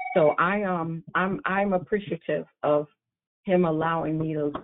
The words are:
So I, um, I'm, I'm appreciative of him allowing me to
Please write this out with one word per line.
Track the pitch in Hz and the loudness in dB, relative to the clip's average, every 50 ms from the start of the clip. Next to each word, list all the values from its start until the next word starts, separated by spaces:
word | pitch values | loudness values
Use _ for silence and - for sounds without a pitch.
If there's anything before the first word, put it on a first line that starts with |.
| - - - | -8 -8 -2
So | 180 156 147 - | 2 2 2 4
I, | - 160 180 196 208 208 | 4 2 2 2 0 -2
um, | 185 180 170 165 165 165 160 - - - | -2 -2 -2 -2 -4 -6 -8 -10 -6 -2
I'm, | 165 185 196 - - - | -2 0 0 -2 -4 -2
I'm | - 185 196 202 202 190 | -2 0 0 2 2 0
appreciative | 180 156 - 214 202 208 - 175 160 - - 151 165 160 - _ _ - | -2 0 -2 -2 -2 -2 -4 -8 -6 -4 -2 -2 -2 -4 -8 _ _ 0
of | 147 147 147 151 - _ _ _ _ _ _ _ _ _ _ _ | 2 2 2 0 -2 _ _ _ _ _ _ _ _ _ _ _
him | 202 180 180 180 | 2 4 4 4
allowing | 165 151 156 160 165 165 165 156 156 160 160 | 4 2 0 0 0 0 0 0 -2 -2 -2
me | 160 156 156 | -2 -2 -2
to | 151 147 147 147 - | -2 -2 -2 -4 -6